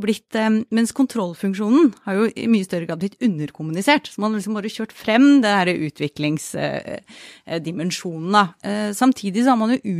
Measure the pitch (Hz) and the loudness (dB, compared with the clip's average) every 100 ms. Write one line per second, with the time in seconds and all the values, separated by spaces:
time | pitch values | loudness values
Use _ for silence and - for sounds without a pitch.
0 | 208 220 - 220 220 220 - 220 233 - | 0 -2 -4 -2 2 2 2 0 0 0
1 | 262 233 180 165 196 190 214 269 302 - | 0 0 -4 -4 -4 -2 2 4 4 2
2 | - 190 220 - 226 220 185 180 170 165 | -4 0 0 0 2 2 2 -4 -4 -4
3 | 196 - 247 156 147 - 156 165 202 285 | -6 -2 -2 -2 -4 -8 -6 -2 2 2
4 | - - 214 214 196 214 208 - 220 - | 0 -6 -4 -2 -4 -6 -6 -8 -10 -8
5 | - 220 285 285 220 202 180 175 151 - | 0 4 6 6 4 2 2 0 -4 -6
6 | 151 - 151 156 - 143 143 139 - - | -6 -4 -4 -4 -6 -6 -4 -4 -8 -12
7 | - - - - - 165 165 170 175 - | -14 -20 -20 -20 -10 -8 -6 -4 -4 -4
8 | 185 165 170 208 185 - - 208 208 202 | -8 -8 0 2 2 -2 -8 -6 -6 0
9 | 262 - 202 190 254 240 220 254 208 175 | 2 2 -2 0 2 2 2 -2 -2 -4